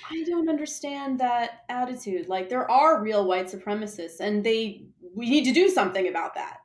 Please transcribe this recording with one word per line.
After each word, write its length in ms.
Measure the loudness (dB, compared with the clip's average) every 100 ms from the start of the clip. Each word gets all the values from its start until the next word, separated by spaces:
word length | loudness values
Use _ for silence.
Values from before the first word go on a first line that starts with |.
| -10
I 120 | -6
don't 260 | -2 0 0
understand 680 | -2 -4 -8 -10 -8 -4 -2
that 440 | 0 0 -2 -6 -8
attitude. 580 | -6 -4 -6 -6 -6 -4
Like, 220 | -4 -2
there 200 | -2 2
are 320 | 4 6 4
real 240 | 2 2 2
white 200 | 0 -2
supremacists, 720 | -8 -6 -4 -6 -8 -12 -6
and 240 | -2 0
they, 400 | 2 0 -2 -6 -16 _ -16 -8
we 140 | 2
need 140 | 4
to 80 | 6
do 180 | 6 6
something 380 | 6 2 2 0
about 260 | -2 -4
that. 240 | -6 -10 -12